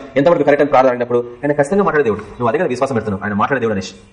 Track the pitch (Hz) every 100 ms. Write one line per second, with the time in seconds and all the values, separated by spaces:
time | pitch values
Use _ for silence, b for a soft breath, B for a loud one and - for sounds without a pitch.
0 | - 127 165 165 147 147 147 127 131 120
1 | 120 120 120 - 147 147 - 196 175 156
2 | 123 98 - - 123 151 175 120 131 113
3 | 107 95 101 101 113 135 113 98 - -
4 | -